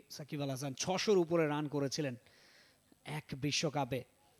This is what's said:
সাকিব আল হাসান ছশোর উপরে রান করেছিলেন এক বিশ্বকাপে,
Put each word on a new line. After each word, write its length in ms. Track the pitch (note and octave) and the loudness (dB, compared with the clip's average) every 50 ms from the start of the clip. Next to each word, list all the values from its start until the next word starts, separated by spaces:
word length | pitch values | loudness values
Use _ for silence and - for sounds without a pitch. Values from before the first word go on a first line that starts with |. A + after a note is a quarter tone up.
| - - | -8 -14
সাকিব 320 | - - D3+ - E3 C#3+ | -14 -14 -12 -8 -6 -4
আল 80 | C#3+ C#3 | -4 -4
হাসান 240 | C3 B2 C#3+ C#3 B2+ | -4 -4 -6 -6 -6
ছশোর 440 | - - F3 F#3 F3+ - G#3+ G3+ F#3 | -4 -2 0 0 0 4 6 6 6
উপরে 300 | E3+ D#3 E3+ E3 D#3+ D3 | 6 6 4 4 4 4
রান 200 | D3 D3 D3+ C#3 | 2 0 -2 -2
করেছিলেন 480 | D3 C#3+ C#3 C3 - - D3+ C3+ A#2+ A#2 _ - _ - - - - - - _ _ _ _ _ - _ - | 0 0 0 0 -2 -2 -2 -4 -4 -6 _ -20 _ -20 -20 -20 -20 -20 -20 _ _ _ _ _ -20 _ -12
এক 180 | C#3+ D3 D3+ - - C#3+ | -10 -8 -8 -8 -8 -8
বিশ্বকাপে, 720 | C3+ C3 D3 C3 - - D3+ - D3 - A#2+ C#3 B2 - _ _ _ _ _ _ | -4 -2 -2 0 0 0 0 0 0 -2 0 -2 -4 -6 _ _ _ _ _ _